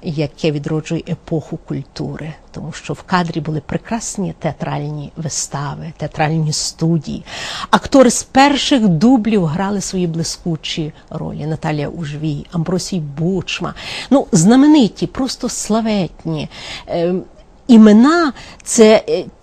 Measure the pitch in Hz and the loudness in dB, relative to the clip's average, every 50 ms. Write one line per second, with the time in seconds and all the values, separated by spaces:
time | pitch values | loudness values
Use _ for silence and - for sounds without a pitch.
0 | - - 143 147 151 143 - - - 165 147 151 147 156 160 156 151 - 170 160 | -10 -8 -4 -4 -4 -6 -6 -4 -2 -2 -2 -2 -4 -4 -4 -4 -4 -4 -6 -6
1 | - - 165 - - - 170 156 - - - 156 - - 156 139 139 - - - | -4 -6 -8 -8 -6 -6 -6 -6 -6 -6 -12 -12 -10 -8 -10 -10 -10 -10 -10 -10
2 | 147 143 143 - - 160 151 - - - - - - 151 - - - - 160 - | -8 -8 -8 -10 -10 -12 -14 -16 -18 -18 -16 -14 -12 -12 -12 -12 -10 -10 -10 -10
3 | - - 190 180 180 165 165 165 147 156 156 156 - - - 170 - - 226 233 | -6 0 0 0 0 0 -4 -6 -4 -4 -6 -6 -6 -6 -8 -8 -6 -6 -8 -8
4 | - - - - 190 165 160 - - 160 - - - 147 147 143 147 147 151 151 | -8 -8 -8 -6 -6 -8 -8 -6 -6 -6 -6 -6 -6 -6 -6 -6 -6 -6 -8 -8
5 | 143 139 - 156 160 151 - - - - - 139 143 143 147 151 156 165 156 - | -10 -12 -12 -10 -10 -8 -6 -8 -8 -8 -8 -8 -8 -8 -8 -10 -12 -14 -12 -10
6 | 151 147 - - 156 160 160 165 156 151 147 - - - - - 160 160 170 165 | -10 -8 -2 -2 0 0 0 0 0 -2 -2 -4 -6 -8 -6 -2 0 0 0 0
7 | 147 - 147 - - - - - - - - - - - - 208 - - - 277 | -2 -4 -10 -10 -10 -12 -14 -12 -12 -10 -10 -10 -4 0 0 0 0 4 6 6
8 | 254 240 - - - - - 262 269 285 285 254 - - 294 262 220 208 170 151 | 6 6 4 0 -4 0 4 4 4 4 4 2 0 2 2 4 4 4 2 4
9 | 175 240 269 254 208 226 214 208 175 156 143 180 196 196 214 196 180 - - 185 | 4 4 4 4 4 2 0 2 0 0 -2 -2 -2 -2 -4 -4 -6 -4 -4 -2
10 | 180 170 160 165 160 - - - - 175 165 151 - - - - 156 151 - - | -2 -2 -2 -4 -4 -6 -6 -8 -6 -6 -6 -4 -6 -8 -6 -6 -6 -8 -8 -14
11 | - - - 156 156 160 - 160 151 156 160 - - 160 156 147 143 - - 170 | -18 -14 -12 -10 -10 -8 -8 -8 -6 -6 -6 -4 -4 -4 -2 -2 -4 -6 -6 -8
12 | 170 143 147 143 151 160 143 143 - - - 170 160 - 180 180 - - - 180 | -8 -8 -8 -6 -4 -4 -4 -4 -8 -8 -6 -4 -2 -2 -2 -4 -4 -4 -6 -6
13 | 156 147 139 147 160 175 190 180 139 - - - 170 151 - - - - - - | -6 -6 -6 -4 -2 -2 -2 -2 -4 -6 -8 -8 -8 -8 -8 -10 -12 -12 -12 -10
14 | - - 247 277 - - - 170 160 196 240 262 277 302 302 311 247 185 - - | -2 2 2 2 2 2 2 4 6 6 6 8 8 8 8 6 6 4 2 -2
15 | 185 - - - 262 247 - - - 233 - - - - 208 226 220 226 214 208 | -6 -6 -4 -4 -6 -6 -6 -6 -8 -8 -6 -6 -4 -2 -2 -2 0 0 0 0
16 | 175 151 - - - 160 160 151 147 160 - - - - - - - - - 170 | -2 -4 -6 -10 -8 -6 -6 -6 -6 -8 -12 -16 -16 -14 -14 -14 -10 -6 -4 -2
17 | 165 175 180 185 - - - - - _ _ _ _ - 247 220 220 220 202 208 | -2 0 -2 -2 -6 -8 -18 -20 -20 _ _ _ _ 6 8 8 10 8 8 6
18 | 339 370 330 349 339 285 - - - - - - - - - - 220 214 220 - | 6 4 4 2 2 0 -2 -6 -14 -20 -20 -18 -10 -4 4 6 6 8 6 6
19 | - - 151 - - - - _ | 4 2 -2 -2 -4 -6 -14 _